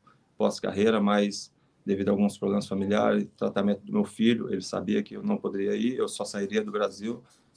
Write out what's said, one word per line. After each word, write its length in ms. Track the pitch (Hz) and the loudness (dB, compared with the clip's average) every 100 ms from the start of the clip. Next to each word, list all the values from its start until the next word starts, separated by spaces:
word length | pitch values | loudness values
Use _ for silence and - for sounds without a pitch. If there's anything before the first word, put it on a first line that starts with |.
| _ _ _ - | _ _ _ -2
pós-carreira, 600 | 98 - 101 95 110 110 | -2 0 -4 2 4 4
mas 540 | 101 104 104 - - _ _ _ | 4 4 2 -2 -12 _ _ _
devido 240 | - 98 101 | -4 0 2
a 20 | |
alguns 260 | 101 101 - | 4 2 2
problemas 300 | 101 101 - | 0 0 -2
familiares, 600 | 98 98 104 110 104 101 - | -2 0 2 4 2 -2 -4
tratamento 460 | 107 117 104 101 | -2 0 0 -2
do 80 | - | -2
meu 120 | 104 | -2
filho, 480 | 104 - 113 117 107 | -2 2 2 2 -2
ele 100 | 101 | -6
sabia 420 | - 98 95 107 | -4 -4 -2 -2
que 120 | 104 | -2
eu 80 | 104 | -6
não 140 | 101 104 | -4 -2
poderia 380 | - 101 98 | -2 -2 -2
ir, 200 | 104 117 | 0 -2
eu 120 | 127 104 | -2 -4
só 180 | - | -4
sairia 380 | 104 104 98 104 | -6 -6 -2 -2
do 80 | 107 | -2
Brasil 520 | 104 101 98 107 123 - _ _ | -2 -2 -4 -8 -8 -14 _ _